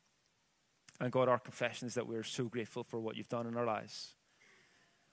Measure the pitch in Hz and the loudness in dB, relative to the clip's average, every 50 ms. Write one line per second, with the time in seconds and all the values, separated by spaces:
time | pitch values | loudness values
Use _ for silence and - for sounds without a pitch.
0 | _ _ _ _ _ _ _ _ _ _ _ _ _ _ _ _ - - - - | _ _ _ _ _ _ _ _ _ _ _ _ _ _ _ _ -20 -16 -6 -4
1 | 127 123 123 131 127 127 123 117 - - - - 123 117 113 - 127 117 - 123 | -2 2 6 6 8 8 6 4 2 -6 -2 0 0 0 0 -2 -4 -2 0 -2
2 | 117 117 117 110 107 - - - 123 110 - 123 107 - - 123 117 - 123 113 | -2 0 -2 -4 -2 -2 -2 -2 -2 -2 -2 -4 -4 -4 -6 -6 -6 -4 -4 -2
3 | 110 110 117 113 104 - 120 117 117 117 117 120 120 113 107 107 107 107 - - | -2 -2 -4 -6 -4 -2 -2 -2 -2 -2 0 0 2 2 2 0 -2 -6 -10 -10
4 | - - - _ _ _ _ _ - - - - - - - - - - _ _ | -10 -10 -14 _ _ _ _ _ -20 -20 -20 -20 -20 -20 -20 -20 -20 -20 _ _
5 | _ _ | _ _